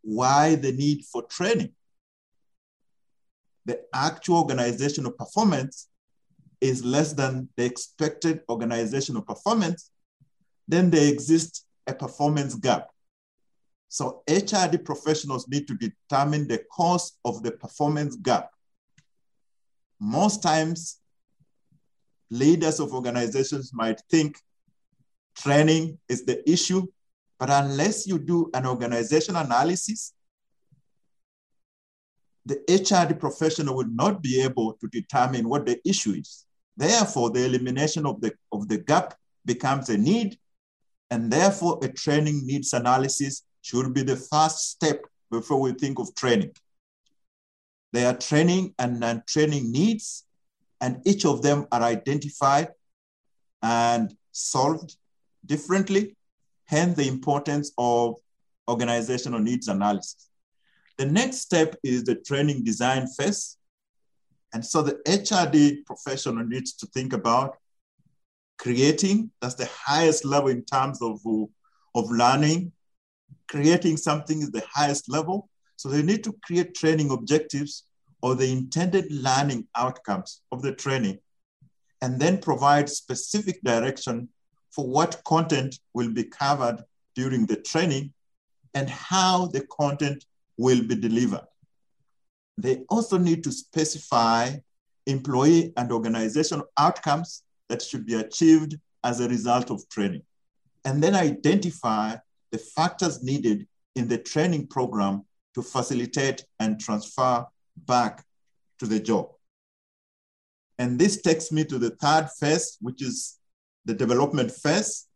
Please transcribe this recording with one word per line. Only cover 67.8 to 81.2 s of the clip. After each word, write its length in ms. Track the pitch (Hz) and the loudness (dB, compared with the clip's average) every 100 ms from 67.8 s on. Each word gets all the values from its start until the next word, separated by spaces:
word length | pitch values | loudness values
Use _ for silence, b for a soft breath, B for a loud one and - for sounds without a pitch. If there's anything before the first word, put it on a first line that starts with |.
| _ _ _ _ _ _ _ - | _ _ _ _ _ _ _ -10
creating, 720 | 123 123 139 151 196 208 226 _ | -2 4 4 4 4 2 0 _
that's 140 | 123 | -8
the 120 | - - | -6 -10
highest 580 | - 135 151 165 151 | -8 -2 4 4 2
level 240 | 139 143 139 | 2 2 2
in 160 | 120 | -2
terms 380 | - 135 135 127 | -2 -2 -2 -4
of, 180 | 117 104 113 | -6 -6 -4
uh, 180 | 110 107 _ _ _ _ | -2 -4 _ _ _ _
of 160 | 120 110 | -2 0
learning. 640 | 117 120 139 151 170 180 _ _ _ _ _ _ - - | 4 4 6 2 2 -4 _ _ _ _ _ _ -20 -10
Creating 500 | 143 147 175 175 127 | 2 4 4 2 0
something 440 | - 151 147 156 | 0 -2 -2 -4
is 100 | 147 | -4
the 140 | 110 - | -6 -4
highest 400 | 139 147 143 - | -2 0 0 -2
level. 380 | 147 160 196 - _ _ - | -4 -2 -6 -8 _ _ -16
So 120 | 135 | -4
they 140 | 143 | 0
need 220 | 156 220 | 2 0
to 100 | 220 - | -2 -12
create 320 | - 170 170 | -2 0 0
training 360 | - 156 160 147 | 0 2 2 0
objectives 760 | 127 110 151 151 143 147 - _ _ _ _ | -2 2 0 0 -6 -6 -10 _ _ _ _
or 120 | 123 | -2
the 160 | 127 131 | 0 0
intended 640 | 131 131 156 180 190 160 | 0 -2 -2 0 0 -2
learning 560 | 143 127 131 143 120 - 117 | -4 0 2 0 -4 -6 -4
outcomes 640 | 127 123 - 95 - - _ | -4 -4 -6 -6 -6 -20 _
of 120 | 127 | -6
the 120 | 135 | -6
training, 440 | - 143 131 104 95 | -6 -4 0 -2 -4